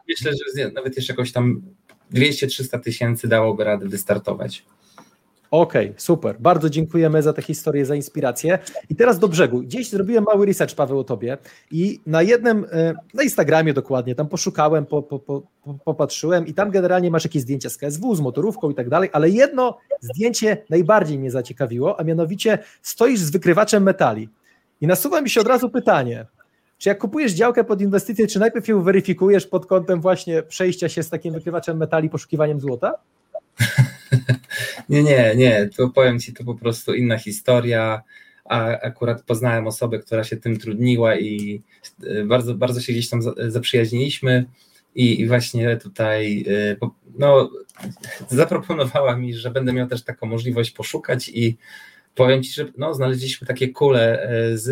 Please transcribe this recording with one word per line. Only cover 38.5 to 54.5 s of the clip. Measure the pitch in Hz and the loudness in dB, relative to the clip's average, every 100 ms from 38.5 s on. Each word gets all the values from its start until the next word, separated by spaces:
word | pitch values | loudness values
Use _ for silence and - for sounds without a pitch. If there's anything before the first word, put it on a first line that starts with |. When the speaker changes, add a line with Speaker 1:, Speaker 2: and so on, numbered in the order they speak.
| 117 113 | -2 -2
Speaker 1:
akurat | 117 120 - 117 113 | -4 -6 -4 -4 -4
poznałem | - 113 123 113 110 | -2 0 0 0 -2
osobę, | 107 120 110 | -4 -4 -4
która | - 110 | -4 -4
się | 110 110 | -4 -6
tym | 117 107 | -4 -4
trudniła | 110 104 123 117 113 107 | -4 0 2 4 4 2
i, | 107 104 104 104 _ _ - _ - | -2 -4 -6 -8 _ _ -20 _ -8
e, | 104 | -4
bardzo, | 104 123 120 | 0 0 0
bardzo | 107 123 120 | -2 -2 -2
się | 123 | -4
gdzieś | 117 117 | -4 -2
tam | 120 | -2
za-, | 113 - 117 | -4 -4 -4
zaprzyjaźniliśmy | 120 - 123 113 120 143 - 131 127 127 _ _ _ _ | -4 0 0 0 0 -2 -2 2 2 0 _ _ _ _
i, | - 120 98 | 0 2 2
i | 113 | 2
właśnie | 123 120 117 120 117 | 0 0 -2 0 -2
tutaj, | 98 - 110 110 107 104 95 104 104 | -6 -4 -2 0 -2 -4 -2 0 0
e, | 101 | -2
po-, | 113 - _ 127 | -6 -8 _ 0
no, | 143 135 127 - - - - - - - - | 6 6 4 -6 -20 -16 -14 -14 -16 -16 -2
zaproponowała | 123 160 170 - 131 127 147 135 123 | 2 2 0 -2 -4 0 0 0 0
mi, | 123 | -6
że | 117 120 | -8 -6
będę | 127 127 | -4 -2
miał | 127 127 | -2 -4
też | 120 | -6
taką | - 120 110 | -10 -10 -6
możliwość | 113 120 117 113 | -6 -4 -2 -4
poszukać | - - - - 127 - | -6 -10 -8 -4 -6 -4
i | 117 117 113 - - - _ _ | -2 -2 -2 -12 -20 -20 _ _
powiem | - 127 131 | 0 4 4
ci, | 127 | 0
że, | 147 - 131 | -8 -10 -6
no, | 156 | -6
znaleźliśmy | 139 131 127 131 - - | -2 -2 -2 -6 -8 -8
takie | 123 127 | -4 -4
kule, | - 143 127 113 113 | 2 4 4 4 0
e, | 113 117 113 | -2 -2 0